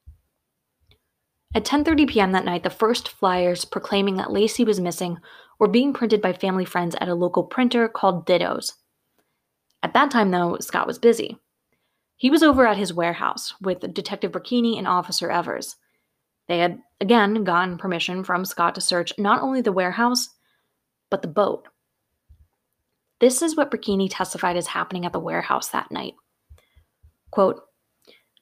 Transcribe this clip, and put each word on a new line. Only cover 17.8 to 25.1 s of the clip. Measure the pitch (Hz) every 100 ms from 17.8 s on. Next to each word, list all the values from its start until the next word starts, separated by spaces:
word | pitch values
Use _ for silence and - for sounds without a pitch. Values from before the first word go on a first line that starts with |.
| 190 170 170 180
from | 185 180
Scott | 185 - 175
to | 180
search | - 175 175 -
not | 202 240
only | 269 262
the | 226
warehouse, | 190 180 185 240 247 - _ _ _ _ _ _ _ -
but | 196
the | 175
boat. | 151 196 - - _ _ _ _ _ _ - _ _ _ _ _ _ _ -
This | 240 247
is | 330 311
what | -
Burkini | 226 - 196 190
testified | - 185 - 185 175
is | 170
happening | - 170 185
at | 175